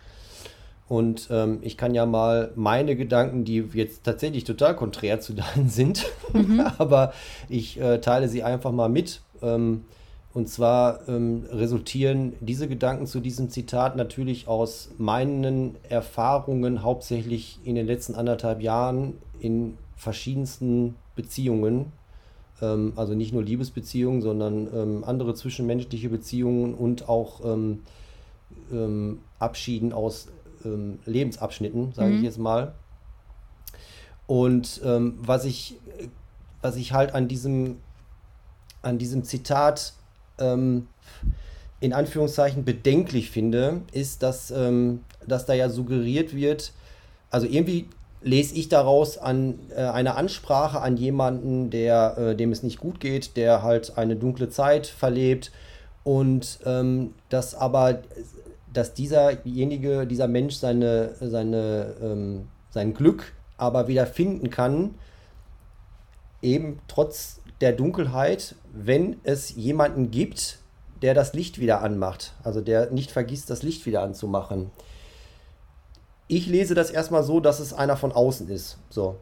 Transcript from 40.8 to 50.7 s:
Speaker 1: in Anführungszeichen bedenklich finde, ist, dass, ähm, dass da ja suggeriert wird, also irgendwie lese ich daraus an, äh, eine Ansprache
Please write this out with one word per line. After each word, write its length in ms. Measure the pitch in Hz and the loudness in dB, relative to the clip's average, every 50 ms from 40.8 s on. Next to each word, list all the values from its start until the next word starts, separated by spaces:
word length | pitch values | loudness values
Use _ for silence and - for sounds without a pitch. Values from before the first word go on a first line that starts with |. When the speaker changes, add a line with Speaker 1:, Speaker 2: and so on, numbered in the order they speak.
| 123 - - _ _ - - - - - - - - - - - - - - - | -2 -6 -12 _ _ -20 -16 -4 -2 -2 -2 -2 -8 -14 -16 -18 -18 -20 -8 -4
Speaker 1:
in 140 | - 131 123 | -2 0 2
Anführungszeichen 720 | 139 147 147 - 156 151 147 147 - 143 143 135 139 123 | 2 0 0 0 0 0 0 2 2 2 2 2 0 0
bedenklich 640 | 120 - 123 - 139 135 160 180 175 - 123 - - | -2 -2 2 4 4 4 4 4 2 0 -2 -2 -2
finde, 500 | - 113 110 117 113 120 123 139 160 175 175 - | -2 0 0 2 2 2 2 2 0 -2 -6 -8
ist, 320 | - 135 139 135 - - 131 | -6 -6 -6 -6 -4 -2 -2
dass, 280 | 131 127 127 - - | -2 -2 -2 -8 -8
ähm, 500 | 127 135 127 123 123 120 123 123 120 120 - - - - - - | -4 0 2 2 4 4 4 2 0 -2 -8 -14 -20 -16 -4 -2
dass 180 | 131 123 127 | -2 -2 2
da 80 | - 135 | 2 2
ja 160 | 127 127 127 | 2 2 2
suggeriert 640 | 113 120 127 120 131 127 117 117 131 151 160 156 135 | 0 -2 -4 -2 0 0 0 0 0 0 -2 -2 -2
wird, 360 | 139 143 147 151 151 - - - - - - - - - - - - _ _ | 0 0 0 0 0 -4 -10 -14 -18 -20 -20 -20 -20 -20 -20 -20 -20 _ _
also 180 | - 127 117 120 | 0 0 0 2
irgendwie 400 | 127 151 170 175 180 170 - - - - - - - - - | 2 2 2 2 0 -2 -4 -6 -12 -20 -20 -20 -20 -6 0
lese 320 | 131 127 135 147 143 - | 2 4 4 2 2 -2
ich 140 | 160 156 - | -4 0 4
daraus 480 | 170 147 135 131 139 143 151 147 147 - | 4 4 6 6 6 6 6 4 0 -4
an, 420 | - 131 127 131 131 131 123 - - - - | -4 -2 0 0 0 -2 -4 -6 -12 -10 -6
äh, 60 | - | -4
eine 340 | 127 127 117 123 127 131 120 | -2 0 0 0 0 0 0
Ansprache 640 | - 156 190 - - - - 143 135 147 156 | 0 -2 -2 -4 -6 -2 2 2 2 4 2